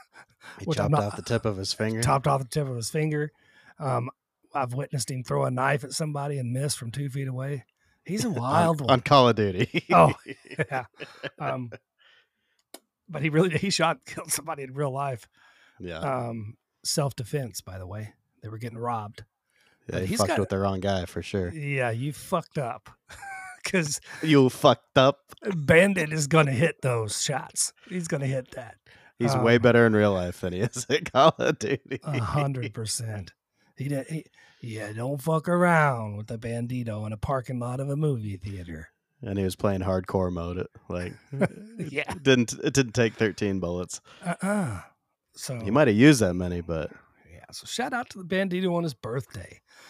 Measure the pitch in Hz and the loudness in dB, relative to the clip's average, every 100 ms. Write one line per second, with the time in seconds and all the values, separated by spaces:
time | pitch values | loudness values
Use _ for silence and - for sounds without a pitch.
0 | - - - _ - - 98 147 104 123 | -20 -20 -20 _ -20 -12 -4 -2 2 2
1 | 101 104 - 117 113 98 98 - 110 113 | 0 -4 -2 0 0 -4 -6 -2 -2 0
2 | 123 135 151 135 127 156 135 120 107 156 | 2 2 2 0 -2 -4 -4 -6 -4 -2
3 | 156 151 151 - _ _ - - 143 123 | -2 -2 -4 -8 _ _ -20 -8 -4 -2
4 | 127 - _ _ _ 147 123 127 - 139 | -4 -10 _ _ _ -4 -4 -4 -6 -4
5 | - 127 - 143 131 127 135 143 131 - | -4 -4 -2 0 2 2 2 2 -2 -4
6 | 156 143 147 139 120 127 143 - 117 127 | -4 -4 -4 -4 -2 -2 -2 -4 -6 -6
7 | 143 135 135 127 135 139 - _ _ _ | -6 -6 -6 -6 -6 -8 -10 _ _ _
8 | - 208 233 123 127 156 165 156 127 131 | -6 -4 -2 -2 0 4 4 2 2 2
9 | - 143 123 110 101 90 120 175 - 175 | 6 8 8 6 0 0 -2 -2 4 8
10 | 151 - - - - - - 131 117 - | 8 6 -8 -16 -12 -6 -4 -4 -8 -14
11 | 147 - 135 - 143 131 120 - _ _ | -18 -12 -12 -8 -6 -6 -8 -14 _ _
12 | _ _ _ _ _ _ _ - _ _ | _ _ _ _ _ _ _ -20 _ _
13 | - 151 156 151 185 156 196 - 165 147 | -12 -4 0 2 2 2 0 0 0 -2
14 | - - 165 - 160 147 131 135 143 131 | -8 -12 -6 -6 -6 -8 -8 -4 -4 -2
15 | 139 123 - _ _ _ _ - 90 80 | -4 -6 -10 _ _ _ _ -14 -10 -6
16 | 143 127 120 117 107 - _ _ - - | -4 -4 -4 -8 -10 -16 _ _ -4 -2
17 | 143 - 113 147 120 - - 95 90 107 | -2 -4 -6 -6 -6 -10 -14 -14 -12 -10
18 | 104 - _ _ 107 110 120 117 120 117 | -12 -16 _ _ -16 -12 -12 -8 -6 -6
19 | 104 - - _ _ _ _ _ - 90 | -8 -14 -20 _ _ _ _ _ -8 -4
20 | 92 117 101 302 95 98 98 95 98 95 | -2 0 0 0 0 0 0 0 0 -2
21 | 87 - - 101 90 156 143 135 120 113 | -2 -8 -6 -4 -4 -6 -6 -2 -2 -2
22 | 143 - - 175 - 156 117 - - - | -6 -8 -6 -6 -4 -8 -8 -10 -16 -20
23 | _ - 784 762 740 740 - 190 151 - | _ -18 -14 -14 -14 -12 -4 -2 -2 -6
24 | - - 160 143 127 - 143 120 _ 139 | -10 -4 4 6 6 6 6 6 _ 4
25 | 131 - _ - 226 175 139 165 196 185 | 6 4 _ -10 -6 -2 4 6 6 2
26 | 151 156 139 160 147 120 160 - 131 117 | -2 -2 2 4 4 2 0 0 -2 0
27 | 107 - - 131 127 - - - - 185 | -2 -4 -4 -4 -6 -4 -6 -6 -10 -8
28 | 165 147 135 131 127 131 113 - _ - | -4 -4 -2 -4 -6 -12 -16 -18 _ -20
29 | - - 120 131 117 120 120 117 113 107 | -20 -4 0 4 6 6 8 8 8 6
30 | 104 95 90 - 90 90 113 131 - 156 | 4 2 -2 -4 -6 -2 -4 -4 -2 -2
31 | 170 127 160 - 123 156 - 135 - 131 | 0 4 4 4 0 0 -2 -4 -4 -8
32 | 160 127 101 147 143 131 110 117 107 - | -4 -4 -2 -2 -2 -4 -8 -8 -6 -6
33 | 113 104 87 - _ _ _ - 135 139 | -6 -10 -12 -18 _ _ _ -10 -6 -6
34 | - 160 - _ - _ 120 110 104 110 | -6 -10 -10 _ -20 _ -12 -10 -10 -8
35 | 123 143 160 160 170 175 175 160 147 120 | -6 -4 0 0 0 2 4 6 4 2
36 | 107 104 107 117 117 117 120 127 117 107 | -4 -8 -10 -8 -6 -6 -4 -4 -6 -6
37 | 107 107 - 135 - 127 120 127 139 143 | -6 -6 -4 -4 -4 -6 -6 -6 -4 0
38 | 156 123 104 95 95 98 87 78 - _ | 0 0 -4 -8 -8 -10 -10 -12 -14 _
39 | _ _ 107 98 95 - 107 95 95 92 | _ _ -6 -2 -2 0 -2 0 0 -2
40 | 90 98 90 87 85 90 - - - 87 | 0 0 0 -2 -6 -6 -8 -12 -10 -8
41 | 87 - _ 139 196 - 214 226 151 139 | -8 -12 _ -4 -4 -4 -18 -12 -8 -8
42 | 143 180 135 127 113 139 156 139 123 127 | -8 0 4 6 4 -2 0 2 2 2
43 | 113 - 110 - 104 95 87 90 90 - | 0 2 -2 0 -2 0 -2 -4 -6 -12
44 | - - 180 - 190 208 151 92 - _ | -16 -10 -8 -4 -2 0 -2 -6 -12 _
45 | _ _ _ - - 120 98 127 135 104 | _ _ _ -14 -10 -6 0 4 6 10
46 | 143 131 95 90 90 87 82 80 76 - | 10 10 4 2 -2 -4 -4 -4 -6 -10
47 | _ _ _ 85 - - - - 277 247 | _ _ _ -20 -18 -16 -10 -6 -4 -6
48 | - 190 170 190 196 180 185 170 170 123 | -8 -12 -4 -2 0 0 0 0 -2 -6
49 | 110 127 - 98 - - _ - - | -6 -6 -8 -12 -16 -20 _ -20 -20